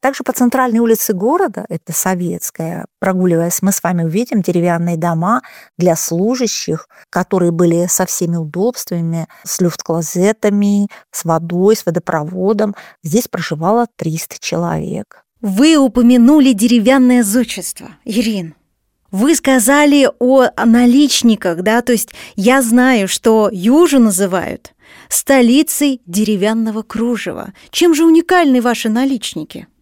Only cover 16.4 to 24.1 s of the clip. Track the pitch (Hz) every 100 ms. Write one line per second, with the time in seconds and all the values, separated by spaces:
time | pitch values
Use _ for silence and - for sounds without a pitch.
16.4 | 269 208 208 240 208 269 254 247 214 226
17.4 | 240 - - - - - - 214 226 208
18.4 | 165 147 _ _ _ _ _ 190 247 -
19.4 | - 262 214 285 294 285 262 - 247 269
20.4 | 254 - 226 233 247 254 294 - 240 214
21.4 | 185 165 185 233 240 233 - - - -
22.4 | 196 262 240 240 254 247 190 - - 220
23.4 | 208 202 190 277 349 277 226